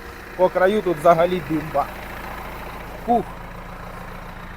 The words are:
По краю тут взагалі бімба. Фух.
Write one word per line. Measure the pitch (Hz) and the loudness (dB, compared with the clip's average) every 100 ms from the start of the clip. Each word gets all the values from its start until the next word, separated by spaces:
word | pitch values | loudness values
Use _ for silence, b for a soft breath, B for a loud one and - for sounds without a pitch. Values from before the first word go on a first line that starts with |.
| - - - - | -14 -14 -14 2
По | 180 | 4
краю | 180 185 214 | 6 4 4
тут | 185 156 | 2 4
взагалі | 165 165 175 180 147 | 6 8 6 2 0
бімба. | 156 156 139 135 - - - - - - - - - - - - | -2 0 -2 -2 -6 -10 -10 -10 -10 -10 -10 -10 -10 -12 -10 2
Фух. | 240 175 - - - - - - - - - - - - | 2 2 -8 -12 -12 -12 -12 -12 -12 -12 -12 -12 -12 -12